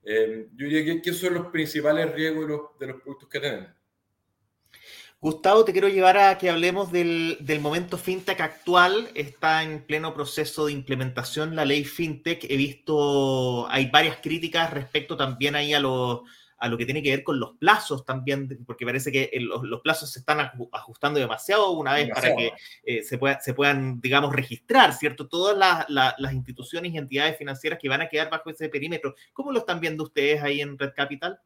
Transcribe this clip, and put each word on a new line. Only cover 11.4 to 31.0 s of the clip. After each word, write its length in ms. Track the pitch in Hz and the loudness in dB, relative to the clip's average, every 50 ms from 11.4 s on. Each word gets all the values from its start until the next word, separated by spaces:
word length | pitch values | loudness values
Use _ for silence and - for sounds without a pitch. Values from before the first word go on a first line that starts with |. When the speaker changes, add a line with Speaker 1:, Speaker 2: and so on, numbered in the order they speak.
| 151 160 165 | -4 -4 -2
Speaker 2:
la 100 | 160 151 | -2 0
ley 200 | 135 139 147 143 | 2 2 0 0
fintech. 580 | 139 - - 170 160 151 - - 165 165 160 - | -4 -4 -6 -4 -4 -4 -6 -4 -4 -4 -4 -4
He 120 | - 143 | -2 0
visto, 1120 | 139 139 143 131 _ _ - 156 151 147 143 143 139 139 135 135 131 127 127 123 120 120 | 0 0 0 -2 _ _ 0 2 2 4 4 4 2 2 2 2 2 0 0 0 -2 -2
hay 220 | - 120 135 135 120 | -2 0 0 0 4
varias 280 | 131 147 160 160 151 | 4 4 4 4 -2
críticas 540 | - - 151 156 170 165 160 160 170 165 156 | 2 4 4 4 4 0 -2 0 0 0 0
respecto 460 | 139 143 135 - _ 151 147 - 170 | -2 -6 -8 -4 _ -4 -4 -4 -2
también 380 | - 139 131 127 - 135 143 143 | -2 -2 -2 0 0 0 0 2
ahí 180 | 147 147 147 151 | 0 0 2 2
a 60 | 147 | 2
lo, 440 | 139 135 131 127 127 123 120 120 - - - _ _ _ _ _ | 2 2 2 2 0 0 -2 -4 -6 -16 -20 _ _ _ _ _
a 80 | 117 | -4
lo 100 | 117 117 | -2 -2
que 80 | 117 117 | -2 -2
tiene 160 | 120 135 156 | -4 -4 -2
que 80 | 139 143 | 0 0
ver 140 | 131 139 139 | 0 0 0
con 160 | - 151 131 | -2 -2 -2
los 180 | 117 - - | -4 -6 -8
plazos 480 | _ 151 170 - - - - 151 127 - | _ 4 4 4 4 2 -4 -6 -6 -6
también, 420 | - 131 135 127 139 139 139 139 | -6 -6 -6 -2 -4 -4 -4 -4
de-, 100 | 131 135 | -8 -10
porque 280 | 123 120 - 117 - 123 | -14 -12 -14 -10 -8 -6
parece 260 | 120 123 135 135 147 | -4 -4 -4 -4 -2
que 200 | 127 135 135 - - | 0 -2 -2 0 -2
el, 120 | 127 120 | -4 -4
los, 180 | 110 90 120 123 | -4 -4 -6 -6
los 180 | 101 113 110 | -6 -8 -4
plazos 300 | _ 156 160 160 151 139 | _ 0 0 0 -2 -10
se 80 | - 127 | -12 -10
están 200 | 127 - 151 151 | -2 -2 0 0
aju-, 300 | 143 127 - 123 120 - | -2 -6 -6 -12 -14 -10
ajustando 480 | - 107 - - 117 - - 147 147 147 | -12 -14 -14 -14 -12 -2 -2 0 0 0
demasiado 520 | 131 113 113 - - - 196 214 208 190 | 0 0 -4 -6 -2 0 2 2 4 2
una 240 | 175 160 147 131 139 | 2 -2 -2 0 0
vez 140 | 147 147 131 | 0 0 0
para 200 | 110 127 123 - | -2 0 2 2
Speaker 1:
Demasiado. 260 | 127 123 117 117 - - - - - _ _ | 2 2 0 -4 -4 -8 -20 -20 -20 _ _
Speaker 2:
que, 120 | 117 123 113 | -6 -6 -6
eh, 40 | 107 | -4
se 140 | - 131 | -6 -6
pueda, 240 | 120 135 139 139 135 | -2 0 0 0 0
se 140 | - 139 120 | -4 -6 -2
puedan, 440 | 139 143 143 143 139 131 131 127 120 | 0 2 2 2 0 -2 -4 -6 -6
digamos, 360 | - 127 131 143 147 139 135 | -4 2 2 2 2 2 -2
registrar, 580 | 131 127 - 123 - _ _ 233 262 233 165 135 | -2 -4 -4 -10 -14 _ _ 6 6 6 6 4
¿cierto? 340 | - - 147 143 - 147 | 0 -4 -4 -4 -4 -12
Todas 300 | 131 - 170 185 202 208 | -8 -4 -2 0 2 4
las, 320 | 196 196 185 175 165 156 - | 4 4 4 4 2 -2 -2
la-, 260 | 147 135 131 131 - - | 2 4 4 2 2 -2
las 140 | 135 135 139 | -6 -6 -4
instituciones 600 | 131 123 - 123 - 127 - - 170 170 180 165 | -6 -6 -8 -12 -16 -14 -10 -10 -8 -6 -6 -6
y 40 | |
entidades 420 | 160 143 131 131 139 147 160 156 156 | -8 -8 -6 -2 0 0 0 -2 -4
financieras 400 | 147 143 135 131 - 156 151 - | -8 -10 -10 -6 -6 -6 -6 -4
que 80 | - 139 | -4 -2
van 120 | 135 139 | -2 -2
a 60 | 160 | -2
quedar 220 | 160 - 151 156 156 | -2 -2 -2 -2 -2
bajo 220 | 160 156 - 165 | -4 -8 -8 -10
ese 180 | 156 - 160 151 | -10 -8 -10 -6
perímetro. 460 | - 185 156 165 170 151 - 135 - _ - _ _ | -6 -6 -6 -4 -6 -6 -6 -8 -10 _ -20 _ _
¿Cómo 180 | - 269 285 | -10 -8 -2
lo 60 | 269 233 | -2 -2
están 200 | - - 175 170 | -2 -2 -6 -4
viendo 240 | 165 165 156 156 156 | -4 -6 -4 -6 -8
ustedes 400 | 151 _ 147 139 143 151 147 147 | -6 _ 0 0 2 0 0 0
ahí 180 | 143 143 147 | -2 -2 -2
en 160 | 147 143 139 | -4 -8 -6
Red 140 | 131 139 139 - | -8 -8 -8 -2
Capital? 440 | - | -4